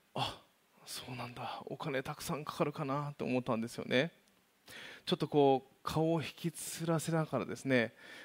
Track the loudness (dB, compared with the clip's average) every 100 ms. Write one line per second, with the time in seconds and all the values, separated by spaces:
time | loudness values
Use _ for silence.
0 | _ -4 -4 -6 -16 _ _ _ -12 -12
1 | -10 -10 -10 -8 -8 -8 -8 -6 -4 -2
2 | -4 -6 -4 -4 -4 0 0 0 -2 -2
3 | -4 -4 0 0 2 0 -2 -6 0 2
4 | 2 -4 _ _ _ _ -20 -16 -16 -10
5 | -2 0 4 8 8 6 2 _ -2 2
6 | 2 2 -2 -4 -6 -6 -8 -4 0 0
7 | 2 2 2 0 -2 -2 4 4 4 -2
8 | -18 -18